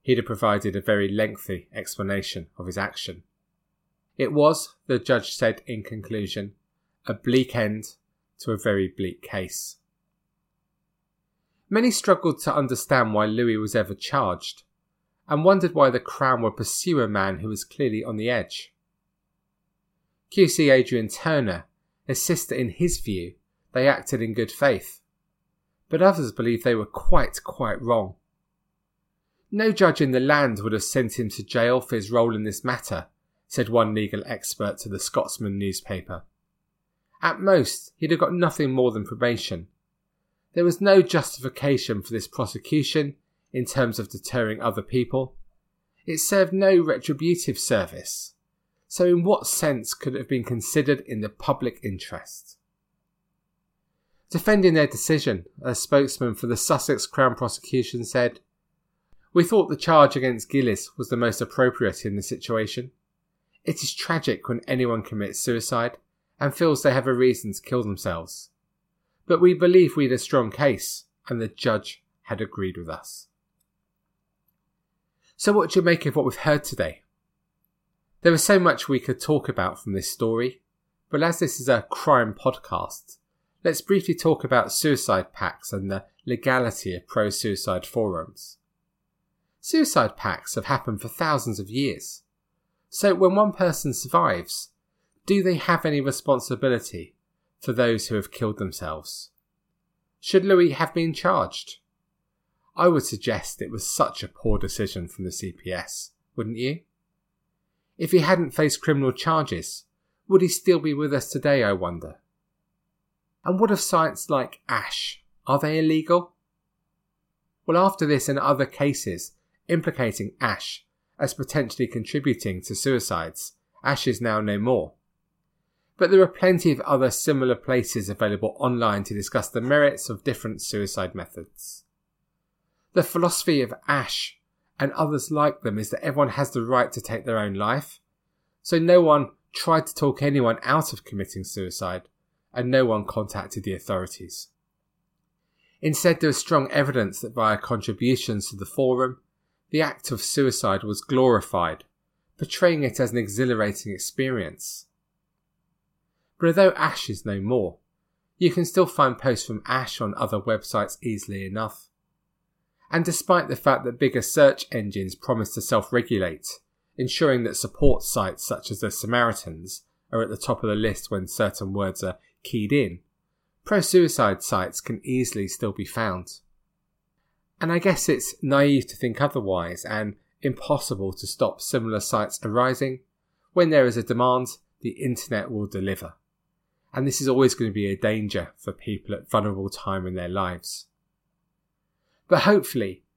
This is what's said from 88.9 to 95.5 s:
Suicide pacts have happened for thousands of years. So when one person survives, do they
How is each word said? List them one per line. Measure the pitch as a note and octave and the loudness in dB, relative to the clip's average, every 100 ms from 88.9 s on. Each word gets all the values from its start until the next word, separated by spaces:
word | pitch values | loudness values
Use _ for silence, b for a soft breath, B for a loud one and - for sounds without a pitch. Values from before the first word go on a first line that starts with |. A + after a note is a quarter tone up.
| _ _ _ _ _ _ _ | _ _ _ _ _ _ _
Suicide | - D#4+ D4 E3 A2+ - | -2 2 2 2 0 0
pacts | A2 F2 - - | -4 -4 -6 -8
have | - | -2
happened | C#3 - G#2 | -2 -2 -8
for | A#2+ | -8
thousands | - D#3+ C#3+ A#2+ A2 | -4 -2 0 -2 -6
of | F#2+ | -6
years. | A#2 C#3 E2+ - - _ _ _ _ _ _ _ | -4 -4 -4 -10 -16 _ _ _ _ _ _ _
So | - G#3 F#3 | 0 2 4
when | F#3+ | 4
one | G3 G#3+ | 6 2
person | - F3+ - D3+ | 2 0 0 -2
survives, | A#2+ - E3+ E3+ G2 - - - _ _ _ _ _ - | -4 0 2 2 0 -4 -10 -12 _ _ _ _ _ 2
do | G3+ | 4
they | F#3 | 4